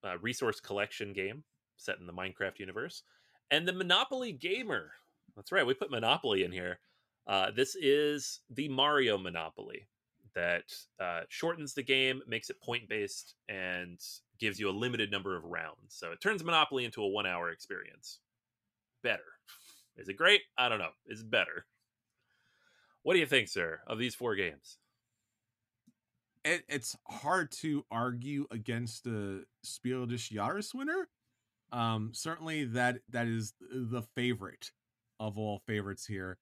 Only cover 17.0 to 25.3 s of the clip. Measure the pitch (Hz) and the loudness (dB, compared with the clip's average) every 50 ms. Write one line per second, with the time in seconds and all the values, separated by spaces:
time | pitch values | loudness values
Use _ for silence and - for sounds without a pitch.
17 | 107 101 95 104 101 92 90 87 87 85 85 - - - 98 90 - - - - | 0 2 2 2 0 0 0 0 0 -2 -2 -6 -8 -10 -8 -10 -10 -12 -18 -18
18 | - - - - _ _ _ _ _ _ _ _ _ _ _ _ _ _ _ _ | -16 -16 -16 -16 _ _ _ _ _ _ _ _ _ _ _ _ _ _ _ _
19 | _ 123 107 92 - - - _ _ - - - - - - - _ _ _ - | _ 0 0 0 -2 -12 -20 _ _ -20 -20 -20 -20 -20 -20 -20 _ _ _ -14
20 | - 90 98 - 156 180 208 196 - _ _ - 127 123 117 107 90 80 - _ | -8 -8 -2 4 6 8 8 8 6 _ _ 2 4 4 4 2 0 -4 -6 _
21 | _ - 113 107 113 110 110 113 90 85 80 85 - _ _ _ _ _ _ _ | _ -12 -12 -10 -8 2 4 4 4 4 0 -10 -12 _ _ _ _ _ _ _
22 | _ _ _ _ _ _ _ _ _ _ _ _ _ _ _ _ _ _ _ _ | _ _ _ _ _ _ _ _ _ _ _ _ _ _ _ _ _ _ _ _
23 | _ 151 185 185 160 131 143 131 110 95 - 98 87 82 80 80 - - - 110 | _ 4 6 6 6 8 6 6 6 6 0 0 0 0 0 -6 -6 -6 -4 -2
24 | 120 127 113 - 127 120 107 98 95 87 76 69 _ - - _ _ _ _ _ | -2 -2 -2 -2 0 0 2 2 0 -2 -2 -6 _ -20 -20 _ _ _ _ _
25 | _ _ _ _ _ _ | _ _ _ _ _ _